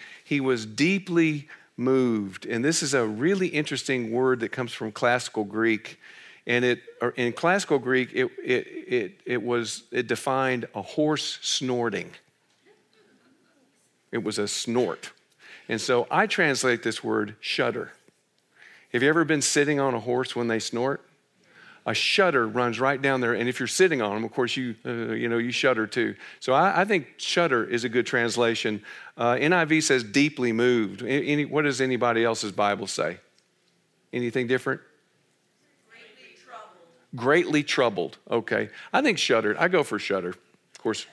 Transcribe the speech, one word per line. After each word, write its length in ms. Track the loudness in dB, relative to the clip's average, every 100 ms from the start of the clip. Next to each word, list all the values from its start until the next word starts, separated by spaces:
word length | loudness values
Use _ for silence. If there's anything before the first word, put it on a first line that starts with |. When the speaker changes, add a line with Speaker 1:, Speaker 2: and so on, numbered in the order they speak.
| -16 -16
Speaker 1:
he 160 | -4 -2
was 260 | 2 0 -2
deeply 840 | 0 2 2 0 2 2 0 -6 -20 _ -4
moved. 720 | 2 4 4 2 -2 -8 -6
And 180 | -2
this 180 | 0 0
is 120 | 0
a 120 | 0 0
really 400 | 0 0 0 0
interesting 640 | -2 -4 -4 -2 -2 -2
word 300 | 0 2 2
that 80 | -2
comes 240 | -4 -6
from 180 | -6 -8
classical 540 | -2 0 0 -2 -6
Greek. 560 | -4 0 2 0 -4 -20 -20 -20 -20 -12
And 200 | -2 2
it, 180 | 2 0 -4 -4
or 100 | -4
in 220 | -2 -2
classical 460 | 0 2 2 2 0
Greek, 320 | 2 0 0
it, 160 | -2 -2 -2
it, 240 | -2 -2 -2 -10 -4
it, 320 | -2 -2 -8
it 180 | -6 -4
was, 420 | -2 -2 -2 -8 -6
it 160 | -4 -2
defined 580 | -2 0 0 0 -2 -4
a 80 | -10
horse 560 | -6 -2 0 0 -4 -6
snorting. 680 | -4 -4 -2 0 0 -2 -6 -14 _ _ _ _ _ _ _ _ _ _ _ _ _ _ _ _ _ _ _
It 140 | -6
was 160 | -4 -2
a 80 | -4
snort. 640 | -4 -2 0 0 -2 -12 -20 _ _ -20 -16 -8
And 120 | -4
so 280 | 0 0 2
I 160 | 2 2
translate 560 | 2 2 2 2 0
this 220 | 0 -4
word 320 | -2 -2 -2 -6
shudder. 540 | -6 -2 -2 -2 -8 -14 _ _ _ _ _ _ -20 -20 _
Have 80 | 2
you 40 | 4
ever 160 | 4
been 180 | 2 2
sitting 360 | 2 2 2 2
on 160 | 0
a 60 | -2
horse 340 | -2 -2 -2
when 140 | -2 -2
they 100 | -2
snort? 440 | -2 -2 -2 -4 _ _ _ _ _ -20 -20 -12 -4
A 60 |
shudder 540 | -2 0 4 4 4 2
runs 320 | 0 0 0
right 200 | 0 0
down 200 | 0 2
there. 140 | 0
And 140 | 0 -2
if 120 | -2
you're 80 | -2
sitting 340 | 4 4 4
on 100 | 0
them, 100 | -2
of 80 | -4
course, 240 | -2 -2 -2
you, 180 | -6 -8
uh, 280 | -8 -6 -4
you 160 | -2 -2
know, 100 | 0
you 140 | -2
shudder 340 | 0 2 2 0
too. 300 | 0 -2 -4 -14 -8
So 120 | 0
I, 280 | 4 4 2
I 40 |
think 300 | 2 0 -2 -8
shudder 480 | -2 2 4 2
is 200 | 2 -2
a 40 | 0
good 180 | 0 0
translation. 760 | 2 0 2 2 2 -2 -4 -6 -18 -14 -2
Uh, 200 | 0 2
N 140 | 2
I 120 | 2 4
V 140 | 2
says 220 | 4 2
deeply 500 | 2 2 2 2 0
moved. 500 | 2 4 4 2 -4
A-, 40 | -2
any, 380 | -2 0 0
what 180 | 0 0
does 180 | 0 0
anybody 440 | 0 2 2 2
else's 260 | 2 0 -4
Bible 380 | 0 0 0 -4
say? 300 | -4 -4 -6 _ _ _ _ _ _ _ _ _
Anything 360 | -6 -4 -2 0
different? 320 | -2 -2 -6 -10 _ _ _ _ _ _ _ _ _ _
Speaker 2:
Greatly 480 | -20 -20 -20 -20 -20
troubled. 260 | -20 -20 -20 -20 -20 _ _
Speaker 1:
Greatly 480 | -4 2 2 2 0
troubled. 560 | 0 0 0 0 -6 -8 -4
Okay. 400 | -4 0 -2 -4 -10 -4
I 80 | 0
think 160 | 2 2
shuddered. 380 | 2 2 2 0
I 120 | 2
go 160 | 2
for 160 | 0 -2
shudder. 300 | -2 -2 -2
Of 520 | -8 _ _ _ -8
course, 240 | -4 -4 -6